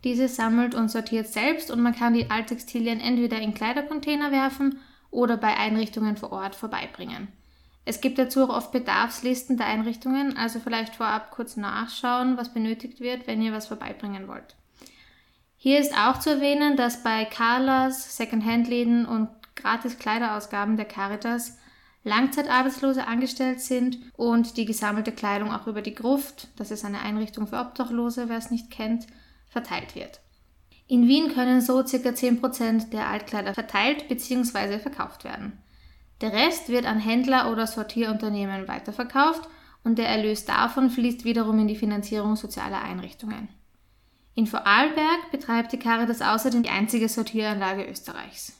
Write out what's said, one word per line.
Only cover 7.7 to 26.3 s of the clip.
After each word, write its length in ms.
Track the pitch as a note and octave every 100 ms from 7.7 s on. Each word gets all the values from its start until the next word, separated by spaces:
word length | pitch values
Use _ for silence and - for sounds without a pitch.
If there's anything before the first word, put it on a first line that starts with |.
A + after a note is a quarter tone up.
| _ -
Es 160 | A3+
gibt 180 | C4 C4+
dazu 240 | B3+ C4+
auch 60 | C4
oft 240 | A#3+ B3
Bedarfslisten 840 | B3+ B3 G3 A#3+ - B3 B3+ - A#3+
der 120 | G#3+
Einrichtungen, 680 | A3 A3 A#3 C4 C4+ C#4 -
also 240 | A3+ A#3
vielleicht 360 | A#3+ A#3 A3 -
vorab 360 | A3 G#3+ A3
kurz 240 | - A#3 -
nachschauen, 800 | G#3 G#3 A#3 - B3 B3 B3+ B3
was 180 | A#3+
benötigt 460 | A3+ A3 A3+ B3 -
wird, 260 | B3 B3 B3
wenn 140 | A3
ihr 120 | A3
was 140 | G#3+ G#3+
vorbeibringen 600 | G#3+ - - G#3 G3 F#3+
wollt. 300 | - - _ _ _ - - - _ _ _ _ _
Hier 240 | C4 C#4
ist 140 | C#4+ B3
auch 220 | A3 C4
zu 120 | D#4+
erwähnen, 440 | C#4+ C#4+ C#4+ D4 C#4
dass 260 | A#3+ A#3+
bei 220 | A3+ A3
Carlas, 960 | A3 - A#3 B3+ C4+ C4 C4 C4 - -
Secondhand-Läden 880 | A3+ A3+ G#3+ A#3 A#3+ A#3+ A#3+ A#3 A#3
und 240 | A3+ A3 - - -
Gratis-Kleiderausgaben 1200 | - A#3 A#3+ A#3+ - A3 A#3+ G#3 G#3 G3+ G#3 A3
der 100 | G#3
Caritas 720 | - G3 G#3 A#3 A#3+ A#3+ - - _ _ _
Langzeitarbeitslose 1040 | G#3+ G#3+ C4+ D4 C#4+ B3+ C4 C4 C4+ C4 A#3
angestellt 540 | A#3 B3+ - C4 B3+
sind 360 | - B3+ B3+ B3 - -
und 420 | A#3 A#3 A#3 -
die 80 | G#3+
gesammelte 460 | A3 G#3 G#3+ A3
Kleidung 400 | A3 G#3 G3+ G#3+
auch 160 | G#3+ -
über 140 | G#3+
die 140 | G#3 -
Gruft, 540 | A#3 C#4 C#4